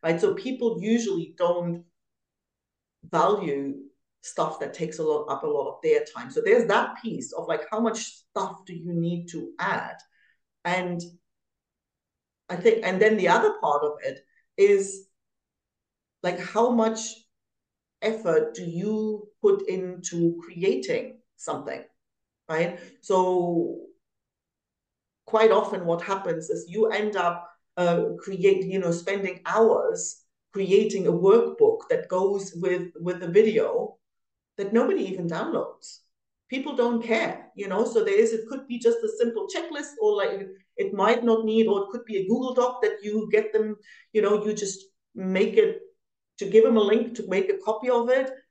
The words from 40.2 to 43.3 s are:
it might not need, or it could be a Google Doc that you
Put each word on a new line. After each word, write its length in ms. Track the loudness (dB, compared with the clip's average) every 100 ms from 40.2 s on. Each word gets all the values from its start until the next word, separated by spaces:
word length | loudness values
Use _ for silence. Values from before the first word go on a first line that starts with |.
| 0 -4 -10 -16 _ -6
it 160 | -6
might 300 | 0 2 2
not 220 | 2 2
need, 240 | 2 4 4
or 160 | 2
it 60 | -2
could 140 | -8 -6
be 100 | -6
a 100 | 0
Google 280 | -2 0
Doc 280 | 0 0 0
that 140 | -2 -2
you 280 | -4 -4 0